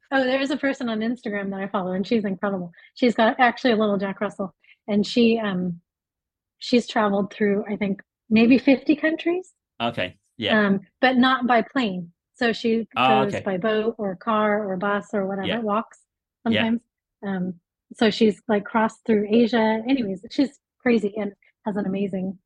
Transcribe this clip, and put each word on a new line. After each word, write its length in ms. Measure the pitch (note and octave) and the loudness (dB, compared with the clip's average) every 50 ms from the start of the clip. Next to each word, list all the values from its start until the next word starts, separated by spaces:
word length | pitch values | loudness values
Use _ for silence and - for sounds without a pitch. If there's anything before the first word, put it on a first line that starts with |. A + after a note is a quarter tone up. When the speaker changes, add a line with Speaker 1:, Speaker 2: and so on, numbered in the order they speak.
| _ _ | _ _
Speaker 1:
Oh, 120 | C#4 C4+ C4 | -2 0 0
there 180 | B3+ C4 C4+ | 2 0 0
is 100 | C#4 C4+ | -2 -2
a 60 | D4+ | -4
person 300 | - - C4+ C4+ - C4 A#3 | -4 -2 -4 -4 -4 -6 -6
on 100 | A3 G#3+ | -4 -2
Instagram 500 | A3 A#3 B3 - - A3+ G3+ G3+ G3 G3 | -2 -4 -4 -6 -6 -6 -6 -6 -6 -6
that 80 | G3 F#3+ | -6 -8
I 80 | G3 | -8
follow, 240 | G3 - G3+ F3+ F#3 F#3 | -6 -4 -4 -4 -2 -4
and 120 | F#3 G3+ | -4 -2
she's 200 | - A#3+ A3 G3+ | 0 0 0 0
incredible. 460 | G3+ F#3+ - - G3+ G3 F#3 F3 F3 - - - _ _ | -2 -4 -4 -4 -4 -4 -6 -8 -10 -14 -20 -20 _ _
She's 180 | - B3+ A#3+ - | 0 0 2 2
got 240 | - A3 A3+ C4+ - | 4 2 2 4 4
actually 320 | B3+ A#3 A#3 - - B3+ | 2 2 2 0 0 0
a 60 | A3 | 2
little 200 | G#3 A3 G#3 G3+ | 2 2 0 0
Jack 240 | F#3 G3 G3 F#3+ - | -2 -4 -6 -6 -6
Russell, 320 | G#3+ G3 - - G3 F3 - _ _ _ _ _ _ | -6 -6 -6 -8 -10 -10 -10 _ _ _ _ _ _
and 180 | A3 G#3 G#3 G3 | -2 0 0 0
she, 340 | - - B3 A#3 A3+ A3+ A3+ | 0 2 4 4 4 2 0
um, 420 | G#3+ G3+ F3+ F3+ F3+ F3+ E3+ E3+ _ _ _ _ _ _ _ _ _ _ _ _ _ _ _ _ | -2 -4 -4 -4 -4 -4 -6 -8 _ _ _ _ _ _ _ _ _ _ _ _ _ _ _ _
she's 280 | - - B3+ A#3 - | -4 0 2 2 2
traveled 440 | - - A#3+ G#3+ G3+ G3 G3+ G3 G3+ - | 0 -2 0 0 2 0 0 -2 -4 -2
through, 300 | - G#3+ G3+ G3 G3+ - | -2 0 0 0 -2 -2
I 80 | G#3 G#3 | -6 -6
think, 240 | - - G3 F#3+ - - _ _ _ _ - | -4 -4 -4 -4 -6 -10 _ _ _ _ 2
maybe 280 | A3 A3 A#3 A#3 C4+ | 4 4 6 6 6
fifty 380 | A#3 - C#4+ C4 A#3+ - - D4 | 6 6 4 4 4 2 0 0
countries. 580 | - - D#4+ E4 D#4+ - E4+ F4 F#4 F#4 - _ _ _ _ _ - | 2 0 -2 -2 -2 -2 -2 -2 -4 -6 -10 _ _ _ _ _ -4
Speaker 2:
Okay, 360 | A#2 A#2+ A#2 A2 F#2 F2+ - _ _ _ _ | -4 -4 -2 -4 -6 -6 -8 _ _ _ _
yeah. 220 | - A2 - G#3+ G#3+ G#3 | -4 0 2 2 4 4
Speaker 1:
Um, 140 | G3 G3 G3 - _ _ _ | 2 0 -2 -4 _ _ _
but 160 | C4 B3+ C4 | 2 2 4
not 300 | A#3+ B3+ C4 C4+ B3+ B3 | 4 4 2 2 0 0
by 140 | A3 B3 A3+ A3 | 2 2 2 2
plane. 480 | - - C4+ A#3+ G3 F#3 F3+ E3+ - _ _ _ _ _ | 0 -4 -4 -2 -2 -4 -8 -10 -12 _ _ _ _ _
So 180 | - B3 A#3 A3 | -2 -2 -2 -2
she 340 | - - A3+ A3+ A3+ G#3+ - - | -2 -2 -2 -2 -2 -4 -4 -2
Speaker 2:
Ah, 280 | A#3 B3 C4 C4 - G#3 | 2 2 4 4 4 2
Speaker 1:
goes 100 | G3+ G3+ | 0 -2
Speaker 2:
okay. 80 | - - | -4 -4
Speaker 1:
by 140 | G#3 F#3+ | -4 -4
boat 380 | F3+ F#3+ A3 A3 G#3+ G#3+ A3+ A#3 | -2 -2 -2 -2 0 -2 -2 -4
or 180 | - G#3 G3 F3 | -4 -6 -6 -6
car 500 | - - A#3 G#3+ G#3+ G#3+ G#3 G#3 G#3+ G#3+ F#3+ | -6 -4 -2 0 0 2 0 0 0 -2 -4
or 80 | F#3+ | -4
bus 300 | F3+ G3+ G3+ G3+ G3+ F3+ - - | -4 -2 -2 -2 -4 -4 -4 -4
or 140 | G3+ F#3+ | -4 -4
whatever, 200 | F#3+ G3 G3 F#3 | -4 -4 -4 -4
Speaker 2:
Yeah. 120 | F#3+ - A#3+ | -4 -4 -4
Speaker 1:
walks 400 | A3 G#3 G3+ A3 A3 - - _ _ _ _ _ _ _ _ _ _ | -2 -2 -2 -2 -4 -6 -14 _ _ _ _ _ _ _ _ _ _
Speaker 2:
Yeah. 140 | A#3 G#3+ G#3 G#3+ | 0 0 2 2
Speaker 1:
sometimes. 180 | A3 A#3+ A#3 - _ _ _ _ _ _ _ | 0 0 -2 -4 _ _ _ _ _ _ _
Um, 320 | G#3+ G3 G3 F#3 F3+ F#3 F3 - _ _ _ _ _ _ - | -8 -6 -6 -4 -6 -6 -8 -12 _ _ _ _ _ _ -2
so 140 | - A#3 G#3+ | 0 2 2
she's, 320 | - - A3+ G#3+ F#3+ - _ | 4 4 2 2 2 0 _
like, 160 | - G#3 G3+ G3+ | -2 0 0 -2
crossed 360 | - - A3 A3 A3 - - _ | -2 -2 0 0 0 -2 -6 _
through 220 | - A3+ G3+ G#3 G3+ | 0 0 2 2 2
Asia. 520 | A3 A#3+ A#3+ G#3 A#3+ A3+ A3 A3 A3 A3+ A3+ | 4 4 4 4 2 2 2 2 0 0 0
Anyways, 360 | B3 C#4 C4+ A3 F#3+ F#3+ F3 - - | 0 0 0 0 -4 -6 -8 -10 -6
she's 260 | - - C4+ - - _ _ _ _ _ | -2 0 0 0 -2 _ _ _ _ _
crazy 320 | _ B3 A#3 A3 G#3 G3+ G3+ | _ 2 2 2 0 -2 -4
and 160 | G#3+ G3+ G3+ - _ _ _ _ _ _ | -4 -6 -6 -8 _ _ _ _ _ _
has 100 | G#3+ F#3+ | -6 -4
an 100 | G#3 G3 | -4 -4
amazing 540 | F#3+ F#3+ G3 G3+ F#3+ G3+ F#3 F#3 F#3+ F#3+ - _ | -4 -2 -4 -4 -4 -4 -4 -6 -6 -8 -10 _